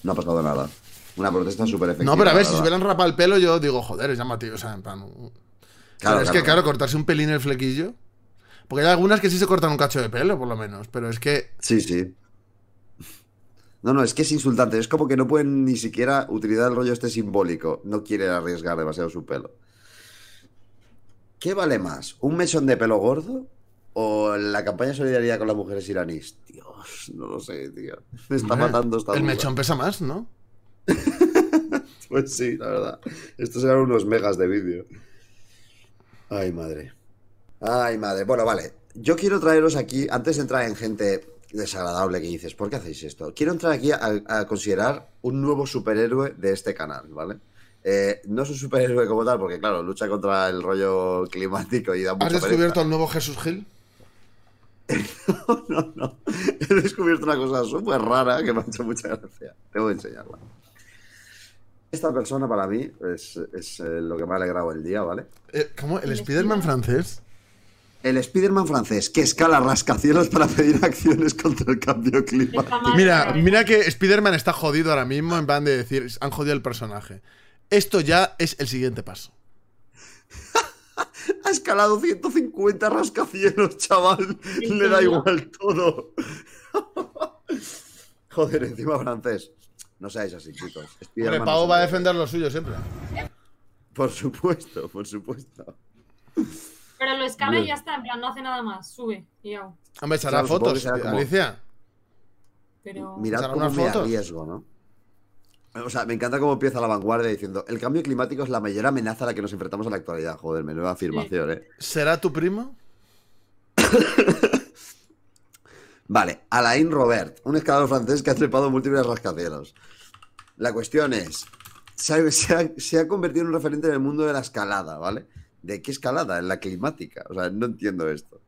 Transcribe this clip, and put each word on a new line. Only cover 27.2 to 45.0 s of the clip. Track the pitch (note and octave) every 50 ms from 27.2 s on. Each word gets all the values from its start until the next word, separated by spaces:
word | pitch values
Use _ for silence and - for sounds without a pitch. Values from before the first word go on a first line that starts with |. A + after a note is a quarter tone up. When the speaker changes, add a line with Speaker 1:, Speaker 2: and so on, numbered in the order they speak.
| - G#1
Speaker 1:
lo | - -
sé, | - - F2+ C#2+ C2+ C#2
tío. | - - - - - - - _ - - - -
Me | C#3
está | C3+ A2+ G#2+ A#2+
Speaker 2:
Hombre, | B2 D3 -
Speaker 1:
matando | - A#2+ A#2+ A#2+ A2+ A2+
esta | G#2+ - G2+
Speaker 2:
el | -
Speaker 1:
duda. | - - C3
Speaker 2:
mechón | A#2+ - C#3 C3
pesa | B2+ C#3 A#2+ D#3+
más, | C3+ B2+ F3 G#3 -
¿no? | F3 C3 C#3+ F#3+ A#3 - - _ - _ - - _ - - - - -
Speaker 1:
<laughs> | - - - - - - F4 E4 - F4+ E4+ - - D#4+ D#4+ D#4+ - C#4+ - - - - - -
Pues | B2 C3+ C3+ C3+ - -
sí, | B2 A#2+ A#2 A2
la | A#2 A2
verdad. | G#2 G2+ G2+ A2 - - - - - - - - - -
Estos | - - - A2 B2+
eran | C3 C3 C3
unos | C3 B2+ B2 A2+ G2
megas | G2+ A2 A2+ F#2+ G#2 G2 F2
de | F#2 F2+
vídeo. | F#2+ G#2 G2 F2+ F2 F2 F2+ - - - - - - - - _ - - - - - - - - _ - - _ - - - _ - - - -
Ay, | G#2 G2+ F#2+ F#2 F2
madre. | E2 E2 D#2+ D#2 D2+ D2+ C2 - _ _ - - _ _ - - _ - _ - -
Ay, | G#2 G#2+ A#2 B2 B2 A#2 A#2 A2
madre. | G#2+ G2+ G2 F#2+ G2
Bueno, | G2 C3 A#2 A2+
vale. | A2+ A2 F#2 D#2+ D2+ - - _ _ -
Yo | A2+ A2+ B2+ E3 E3
quiero | F3+ G3+ G3 G3
traeros | D#3+ D#3+ D#3+ D#3+ D#3 E3 -
aquí, | D3 A#2+ - B2 C3+ C#3 -
antes | - B2 B2 - D#3+ C#3+
de | C#3+
entrar | - C3 C3 B2 A#2
en | G#2 G2
gente | A2+ A2+ A2 G2+ G#2 G2+ G2 F#2+ - - - - - -
desagradable | - G#2 G#2 F#2+ - F#2+ F2+ F2 F2 F2+ F#2+ F#2+ F2+ F2+
que | D#2+ E2+
dices, | E2+ E2 - E2 -
"¿Por | - G#2 G2+
qué | A#2 B2+
hacéis | G2 F2 D#2 - D#2+
esto?". | D2+ - _ D#2+ D2+ F2
Quiero | - D3+ D3+
entrar | F3+ E3 E3 E3+ D3+
aquí | B2+ A#2 C#3+
a, | D3 - - A2+ G#2+ G#2 G#2
a | - A2+ A2 G#2 -
considerar | A2 G2 - G#2 F#2+ F#2 G#2 B2 C#3+ D3+